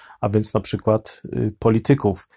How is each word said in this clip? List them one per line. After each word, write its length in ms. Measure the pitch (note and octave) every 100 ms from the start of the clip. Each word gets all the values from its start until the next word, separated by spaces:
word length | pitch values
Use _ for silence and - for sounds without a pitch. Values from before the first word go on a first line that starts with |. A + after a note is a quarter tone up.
| - -
a 80 | G#2+
więc 240 | G#2 G#2+
na 60 | G2+
przykład, 640 | - G2 - A2 - - -
y, 280 | B2 A2+ G2+
polityków. 680 | A2+ A2+ - C#3 G#2 F2+ -